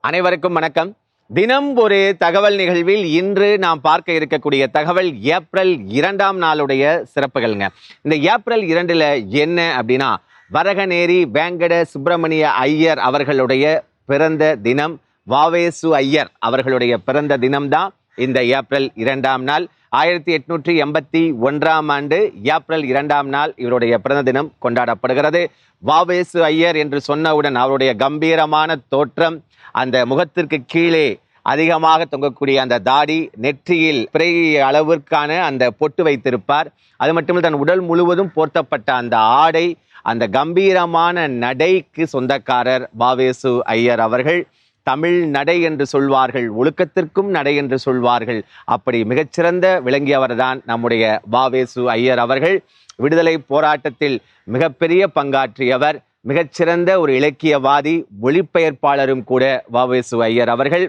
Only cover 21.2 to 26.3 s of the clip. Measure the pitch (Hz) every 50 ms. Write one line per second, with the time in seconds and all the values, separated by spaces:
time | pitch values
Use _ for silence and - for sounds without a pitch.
21.2 | 165 165 143 113 117 135 143 151 143 160 160 160 156 151 143 143 143 143 151 180
22.2 | 214 - - 98 101 135 151 160 - - 160 160 147 127 127 139 143 151 147 143
23.2 | 139 139 135 143 147 156 - - 127 120 123 123 120 117 117 110 95 131 139 143
24.2 | 139 135 127 135 151 147 _ _ - 123 120 123 123 117 117 92 - 127 127 135
25.2 | 147 151 151 175 175 - _ _ _ _ _ _ 87 113 151 165 175 170 180 180
26.2 | 180 -